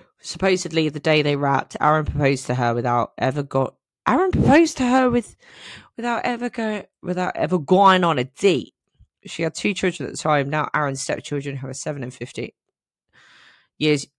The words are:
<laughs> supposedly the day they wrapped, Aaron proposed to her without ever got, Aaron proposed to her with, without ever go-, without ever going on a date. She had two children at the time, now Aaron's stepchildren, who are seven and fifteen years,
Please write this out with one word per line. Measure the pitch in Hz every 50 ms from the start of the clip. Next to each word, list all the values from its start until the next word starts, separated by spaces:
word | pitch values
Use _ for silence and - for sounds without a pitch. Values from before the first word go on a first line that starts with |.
| - _
<laughs> | _ _
supposedly | - - - - - 190 190 185 - 160 156 160 160 156
the | 151 151
day | - 160 156 151 147
they | 147 147
wrapped, | 139 143 139 139 135 - - - -
Aaron | - 151 156 156 151
proposed | 143 147 139 147 135 139 131 -
to | - 123
her | 127 123 120 117
without | 120 120 123 120 120 117 - _ -
ever | 110 131 131 147 143
got, | 139 - 135 135 - - _ _ _ _ _ -
Aaron | - 202 285 370 381
proposed | - - - 233 269 320 339 311 -
to | - 262
her | 247 247 262 254 247
with, | 233 240 226 - - _ _ - - - - - - - - _ _
without | - 226 240 240 226 -
ever | - 247 226 240 240
go-, | - - 226 220 214 208 - - _ _ -
without | - 180 180 180 175 -
ever | - - 151 180 180
going | 143 - 185 185 202 190 185 185 175
on | 170 160 139
a | 123
date. | 131 _ - - 196 170 131 - - _ _ _ _ _ _ _ _ _ _ -
She | - - - 165
had | 160 -
two | - - 208 196
children | - - 185 170 - 139 -
at | -
the | - -
time, | 165 151 143 139 139
now | 147 156 147 - -
Aaron's | 151 151 139 139 139 -
stepchildren, | - 156 147 - - 147 143 139 143 135
who | 135 131
are | 135 127
seven | - - 156 147 143 131
and | 127 127
fifteen | - - - - - 123 - - _ _ _ _ _ _ _ _ _ _ _ _ _ - _ _ _ _ - _ _ _ _ _ -
years, | - 151 151 139 - - _